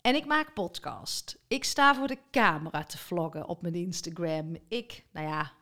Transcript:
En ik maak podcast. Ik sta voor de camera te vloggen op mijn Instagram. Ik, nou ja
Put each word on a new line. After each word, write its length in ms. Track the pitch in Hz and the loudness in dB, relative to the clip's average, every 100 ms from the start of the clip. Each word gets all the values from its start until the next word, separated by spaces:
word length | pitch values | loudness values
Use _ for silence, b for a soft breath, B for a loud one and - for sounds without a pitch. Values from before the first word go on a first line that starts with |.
En 140 | 233 | 4
ik 120 | 277 294 | 2 4
maak 280 | 302 302 | 0 0
podcast. 840 | - 175 - - 110 - - - - _ | -4 -4 -4 -10 -10 -6 -8 -8 -16 _
Ik 160 | 269 | -2
sta 300 | - - 285 | 0 6 6
voor 120 | 262 277 | 6 0
de 120 | - _ | -4 _
camera 540 | 269 208 156 160 151 | 4 4 4 -2 -6
te 140 | 156 - | -8 -12
vloggen 500 | - 175 160 156 - | -4 -2 -2 -4 -8
op 140 | 170 | -6
mijn 120 | 175 | -4
Instagram. 800 | 170 185 - - 165 165 156 156 160 _ | -4 -4 -6 -8 -4 -2 -2 -4 -8 _
Ik, 360 | 233 233 - _ | -8 -8 -16 _
nou 140 | 160 156 | -8 -4
ja 260 | 156 151 _ | -2 -4 _